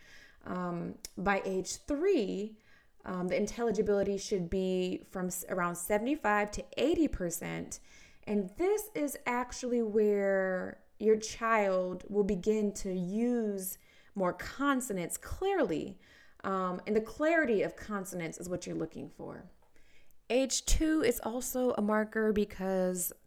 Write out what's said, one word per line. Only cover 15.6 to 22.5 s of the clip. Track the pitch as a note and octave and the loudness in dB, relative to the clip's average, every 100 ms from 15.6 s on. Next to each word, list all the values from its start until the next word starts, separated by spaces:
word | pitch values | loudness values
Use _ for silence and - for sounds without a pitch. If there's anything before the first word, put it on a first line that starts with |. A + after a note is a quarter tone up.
| A3+ D3+ - - - - - - | 2 0 -4 -10 -20 -20 -20 -10
Um, | G3 F#3+ F#3 F#3 - | -4 -2 0 -4 0
and | G#3+ | 0
the | |
clarity | A3 - D4+ E4 C#4+ G#3 | 0 -2 2 4 4 2
of | E3+ - | 0 -4
consonants | - G#3 F#3 F3+ D#3+ - | -8 -6 -6 -6 -6 -8
is | F3+ | -6
what | F3+ F3+ | -6 -6
you're | E3+ | -6
looking | D#3+ - - | -6 -8 -14
for. | - - - F3+ - - - - - - - _ | -12 -14 -14 -16 -20 -20 -20 -20 -20 -20 -20 _
Age | A#3+ C4 - - | 2 2 0 4
two | - D#4 D#4 | 4 6 4
is | C4 A#3+ | 2 2
also | - B3+ B3 B3+ B3+ - | -2 -4 -4 0 0 2
a | |
marker | G#3 G#3+ G#3+ A3 A3 | 2 2 2 0 2
because | G#3+ G#3 | 2 0